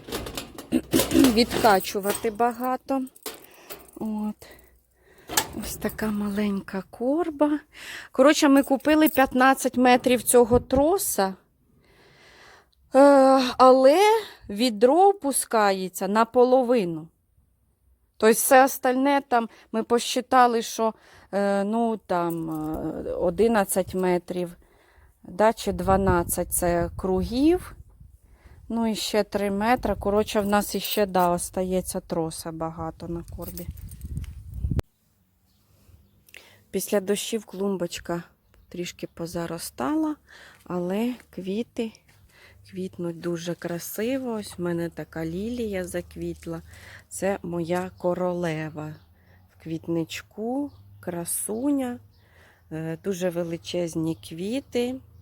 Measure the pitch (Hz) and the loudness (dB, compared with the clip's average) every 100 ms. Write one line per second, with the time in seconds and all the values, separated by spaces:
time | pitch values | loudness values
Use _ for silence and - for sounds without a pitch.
0 | - - - - - - - - - - | -12 -12 -10 -12 -14 -20 -4 -4 0 0
1 | - - 269 220 240 - 233 190 - 208 | 2 6 6 6 2 2 4 4 0 -6
2 | 196 208 233 208 240 233 254 254 - 269 | -4 -4 -6 -2 -2 -2 -6 -6 -4 -4
3 | 254 - - - - - - - - - | -4 -12 -16 -16 -20 -20 -20 -20 -18 -10
4 | 220 214 214 - - - _ _ _ _ | -8 -4 -6 -8 -18 -20 _ _ _ _
5 | _ _ - - - - - - 214 - | _ _ -6 -4 -4 -8 -10 -8 -8 -6
6 | 214 208 208 202 208 196 - 196 - - | -6 -4 -4 -2 -2 -4 -6 -10 -10 -6
7 | 240 302 330 285 294 294 - - - - | -2 -2 -2 0 0 0 -6 -20 -18 -16
8 | - - 269 311 294 277 277 262 285 311 | -6 4 4 6 6 4 4 0 2 4
9 | 311 - 285 254 262 269 254 247 254 247 | 4 4 2 4 4 4 0 2 4 4
10 | 247 247 - 240 240 240 - 262 294 381 | 4 0 4 4 6 2 2 2 4 2
11 | - - 190 190 _ _ _ _ _ _ | -2 -2 -2 -4 _ _ _ _ _ _
12 | _ _ _ - - - _ _ _ 262 | _ _ _ -20 -20 -20 _ _ _ 8
13 | 285 277 269 269 254 - 254 262 262 330 | 8 8 8 6 2 6 8 10 8 8
14 | 427 440 403 - - 202 254 208 247 320 | 6 4 0 -18 -12 -2 -2 4 4 8
15 | 339 302 277 254 - 226 202 190 185 - | 6 4 -2 -4 -2 2 2 2 -4 -6
16 | 190 208 226 254 254 254 240 247 175 160 | -2 0 2 4 6 6 4 2 0 -6
17 | 165 _ _ _ _ _ _ _ _ _ | -12 _ _ _ _ _ _ _ _ _
18 | _ _ 220 220 - 262 262 - 262 254 | _ _ 2 4 6 6 6 2 -2 0
19 | 277 277 277 240 226 - _ 220 220 240 | 2 0 0 -2 -2 -10 _ -6 0 0
20 | - 254 - 262 240 233 220 - 226 220 | 0 -6 2 6 6 4 -4 -2 -4 -4
21 | _ - _ 196 202 202 202 226 233 214 | _ -20 _ -2 0 0 0 0 -2 -4
22 | - 180 170 165 160 156 156 156 160 - | -4 -2 -2 -4 -6 -6 -6 -6 -6 -8
23 | 151 - 175 170 226 226 190 196 180 185 | -8 -2 -2 2 2 2 0 -2 -4 -2
24 | 185 180 - 180 175 175 _ _ _ _ | 0 0 -2 -8 -8 -10 _ _ _ _
25 | _ _ - 180 214 - 202 175 180 190 | _ _ -18 2 2 2 -6 -4 2 2
26 | 196 180 170 - 175 - 175 175 170 - | 4 2 0 -4 -4 -2 0 0 -2 -4
27 | 190 185 180 240 302 349 - - - _ | -2 -2 -2 2 2 2 -2 -20 -20 _
28 | - _ _ _ - - - 233 226 202 | -20 _ _ _ -20 -20 -8 -2 -2 -2
29 | - 214 202 202 202 196 220 247 - 196 | 0 0 0 -2 -2 -2 0 0 0 -2
30 | 202 208 214 220 202 208 202 202 - - | 0 0 2 0 2 0 0 -6 -4 -2
31 | 202 185 175 175 - - 185 185 - 185 | 0 2 2 0 -2 -6 -2 -2 -2 -10
32 | - 175 160 - 170 160 165 165 160 160 | -6 -4 -4 -6 -12 -8 -8 -6 -10 -10
33 | 170 170 165 - 175 180 175 - - - | -10 -10 -10 -14 -12 -12 -14 -14 -16 -16
34 | - - - - - - - - - _ | -10 -10 -10 -14 -16 -8 -4 -4 -6 _
35 | _ _ _ _ _ _ _ _ _ _ | _ _ _ _ _ _ _ _ _ _
36 | _ _ _ - - _ _ 190 - 208 | _ _ _ -20 -20 _ _ -8 -2 -2
37 | 190 202 - 226 - 185 202 185 175 - | 0 -4 -4 -8 -8 -6 -4 -2 -6 -8
38 | - 175 - _ _ _ _ 175 175 - | -8 -8 -8 _ _ _ _ -12 -12 -10
39 | 170 - 170 175 165 165 - - - 311 | -14 -12 -10 -8 -8 -10 -12 -6 -4 -2
40 | 311 302 _ - - _ - 180 175 202 | -2 -6 _ -20 -20 _ -8 -6 -4 -2
41 | 233 240 - - 185 202 240 - 220 - | -4 -6 -14 -12 -8 -6 -6 -8 -8 -10
42 | _ _ _ _ - _ - 190 185 - | _ _ _ _ -20 _ -16 -10 -10 -8
43 | 170 165 170 170 170 165 170 170 - - | -8 -6 -6 -6 -6 -8 -8 -8 -8 -6
44 | 220 269 254 220 208 - 175 170 170 165 | -4 -4 -4 -8 -10 -8 -6 -4 -6 -10
45 | 151 160 160 175 214 247 220 190 180 180 | -12 -8 -8 -6 -6 -6 -6 -6 -6 -8
46 | 175 165 170 165 170 165 - - - - | -10 -10 -10 -10 -12 -12 -14 -20 -20 -20
47 | _ - 190 196 175 175 160 180 185 - | _ -6 -4 -4 -6 -6 -2 -2 -4 -4
48 | 180 175 180 175 170 156 156 151 151 156 | -4 -2 -2 -2 -4 -4 -8 -10 -12 -14
49 | _ _ _ _ _ _ 160 160 - 170 | _ _ _ _ _ _ -10 -10 -4 -4
50 | 160 - - - 226 262 285 - - - | -4 -10 -14 -10 -6 -4 -6 -12 -20 -14
51 | - 175 170 - - 214 285 285 247 247 | -10 -8 -8 -8 -6 -4 -2 -2 -4 -8
52 | _ _ _ _ _ _ _ 156 160 160 | _ _ _ _ _ _ _ -8 -8 -6
53 | 196 180 180 170 170 165 - 180 170 165 | -6 -4 -2 -2 -6 -8 -6 -6 -4 -4
54 | 160 160 - 165 196 262 - 240 247 262 | -4 -6 -12 -10 -6 -6 -4 -4 -4 -6
55 | - - | -14 -20